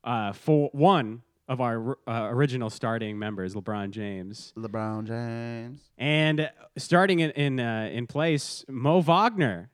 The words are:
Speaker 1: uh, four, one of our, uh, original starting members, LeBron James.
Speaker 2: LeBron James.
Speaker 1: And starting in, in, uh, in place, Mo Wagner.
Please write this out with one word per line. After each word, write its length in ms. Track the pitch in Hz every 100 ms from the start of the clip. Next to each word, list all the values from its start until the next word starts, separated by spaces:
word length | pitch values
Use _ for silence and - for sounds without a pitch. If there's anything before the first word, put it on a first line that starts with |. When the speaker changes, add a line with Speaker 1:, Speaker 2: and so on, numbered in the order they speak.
Speaker 1:
uh, 300 | 117 120 101
four, 360 | 98 - 151 143
one 480 | - 170 185 110 117 _ _ -
of 140 | 127
our, 360 | 123 117 113 139 -
uh, 200 | 117 107
original 380 | 120 143 127 113
starting 500 | - 117 113 107 104
members, 340 | 107 101 92
LeBron 380 | 101 95 104 98
James. 600 | 107 104 95 92 104 - -
Speaker 2:
LeBron 480 | 113 110 110 107 107
James. 760 | 117 117 117 117 117 117 143 _ _
Speaker 1:
And 520 | 139 151 156 151 151 - - -
starting 420 | - 175 190 175
in, 120 | 160
in, 280 | 143 143 131
uh, 300 | 117 113 110
in 140 | 104 120
place, 580 | 143 165 147 - - -
Mo 320 | 135 135 180
Wagner. 680 | 156 170 226 214 135 87 98